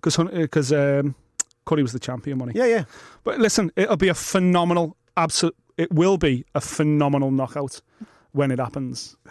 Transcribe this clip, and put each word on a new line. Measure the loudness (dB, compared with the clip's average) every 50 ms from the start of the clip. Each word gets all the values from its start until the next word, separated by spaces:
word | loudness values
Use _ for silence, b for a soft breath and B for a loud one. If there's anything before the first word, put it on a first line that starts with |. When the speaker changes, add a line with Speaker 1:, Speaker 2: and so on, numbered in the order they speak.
Speaker 1:
'Cause | -2 0 0
Hun-, | 0 0 -2 -2 -2 -2
uh, |
'cause, | 0 0 0 2 2
um, | 2 2 2 2 2 0 0 -2 -4 -8 _ _ _ -10 -10 -10 _ _ _
Curry | -2 0 0 0
was | 0 -4
the | -6
champion, | -8 -8 -10 -10 -8 -8 -8 -6
wasn't | -6 -4 -2
he? | 0 2
Speaker 2:
Yeah, |
yeah. | 2 2 0 -2 B B B B B B B -6
Speaker 1:
But | -4 0 2
listen, | 2 2 2 2 0 0 0
it'll | 0 0 2 2
be | 2 2
a | 0 0
phenomenal, | -2 -4 -2 0 2 2 4 4 4 2 2 2 0 0 -2 -6 _ _ _ _
absolute, | -2 -2 0 0 0 0 -2 -2 _ _ _ _
it | -4 -2 0
will | 2 4 4 4 4
be | 4 2 2 2 0 -2 -6 -6
a | -6
phenomenal | -6 -4 -2 0 2 2 2 2 2 2 2 0 0 0
knockout | 0 0 -2 -4 -6 -8 -8 -8 -10 -14 -20 B B B B B B B B B
when | -2 -2 0 0
it | 0 -2
happens. | -4 -6 -6 -8 -8 -8 -10 -12 -14 -16 -20 _ B B